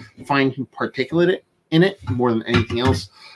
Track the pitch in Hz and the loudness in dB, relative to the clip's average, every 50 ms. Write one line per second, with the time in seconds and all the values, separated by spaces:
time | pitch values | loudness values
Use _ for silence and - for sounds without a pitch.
0 | 113 - _ - 131 - 139 139 135 131 - 131 117 - _ - 117 110 - 131 | -20 -20 _ -16 -6 -2 0 0 2 0 -2 -4 -10 -12 _ -8 -8 -6 -4 -6
1 | 123 - 160 170 175 180 190 - - _ _ _ _ _ 156 160 185 196 - - | -6 -2 0 2 2 2 0 -2 -6 _ _ _ _ _ 4 4 4 4 0 -4
2 | - - 123 123 123 120 113 113 - 113 120 - 101 - - 117 127 - 90 92 | -8 -6 -2 0 0 0 0 0 -2 0 0 0 0 -2 -2 0 0 0 0 0
3 | - - _ - - - - | -4 -10 _ -20 -20 -20 -20